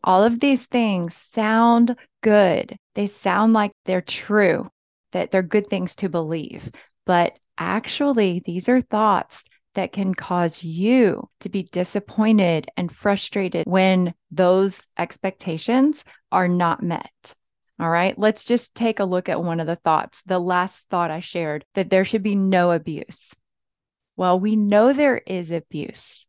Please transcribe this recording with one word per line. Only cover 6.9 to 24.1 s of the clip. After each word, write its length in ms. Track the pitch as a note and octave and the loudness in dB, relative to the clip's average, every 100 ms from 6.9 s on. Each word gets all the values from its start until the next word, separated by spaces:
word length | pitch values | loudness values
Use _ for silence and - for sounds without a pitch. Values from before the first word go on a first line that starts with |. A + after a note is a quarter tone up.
| _ | _
But 320 | - F3 E3+ _ _ - | 0 2 2 _ _ -8
actually, 840 | E3+ G3+ - - C#4+ A#3+ G3 F3 - | -4 -4 -6 -2 0 2 0 -2 -6
these 220 | F3 F3+ | -6 0
are 120 | B3+ | 0
thoughts 600 | - G#3+ G#3+ F#3+ - - - _ _ | 0 0 2 2 -2 -14 -18 _ _
that 180 | - F#3 | -6 -6
can 220 | - F#3+ | -4 -4
cause 480 | F#3 - F3+ E3+ - | -4 -4 0 0 -4
you 680 | E3+ E3 G#3 B3+ G#3+ - - _ | -10 -2 2 4 4 0 -10 _
to 80 | F#3 | -6
be 160 | G3 | -6
disappointed 1040 | F3+ F3+ F3+ G#3 G3+ - G#3+ G#3+ F3+ D#3+ - - | -6 -6 -4 -6 -6 0 4 4 4 0 -4 -8
and 180 | F3 | -8
frustrated 720 | - G#3 G3+ - G#3 F#3 E3+ D#3+ | -4 -2 -2 -2 -4 -2 -4 0
when 480 | F#3 F#3+ F#3 F3 - _ | 2 4 4 0 -4 _
those 500 | D#3 F3+ F#3 G3 F#3 - - | 0 4 4 2 -4 -14 -8
expectations 1080 | E3+ - F#3+ F#3+ F#3 D#3+ - B3 C#4+ D4+ - _ _ | -8 -6 -8 -8 -8 -6 -2 2 2 0 -12 _ _
are 180 | F#3 F3+ | 0 0
not 340 | F3+ E3+ - | 2 0 -2
met. 520 | E3+ E3 - _ - - _ _ _ - | -4 -6 -10 _ -20 -20 _ _ _ -6
All 120 | E3 | 0
right, 280 | E3+ F#3 - | 0 0 2
let's 260 | G#3+ A3 | 0 0
just 300 | - A#3+ - | -2 -2 -2
take 260 | - A#3 A3 | -4 -4 -2
a 40 | |
look 240 | F#3+ F3+ F#3 | -2 -2 -2
at 140 | E3+ | -4
one 180 | E3+ E3+ | -2 -4
of 60 | D#3+ | -4
the 100 | E3+ | -2
thoughts, 460 | - D#3 - - | 0 0 -2 -14
the 140 | - F#3 | -4 -4
last 480 | F3 F3+ F#3 - _ | 0 0 -2 -8 _
thought 220 | F3+ E3+ | -4 -2
I 100 | D#3 | -6
shared, 440 | - E3+ D#3+ D3+ - | -8 -6 -6 -6 -6
that 160 | - F3+ | -6 0
there 140 | F#3+ | 0
should 180 | F#3+ A3 | 2 -2
be 120 | G3+ | 0
no 360 | G3+ F#3+ F#3 F3 | 0 2 2 2
abuse. 600 | E3+ D#3 D3+ - - - _ _ _ _ _ _ _ _ | 0 -4 -12 -12 -18 -20 _ _ _ _ _ _ _ _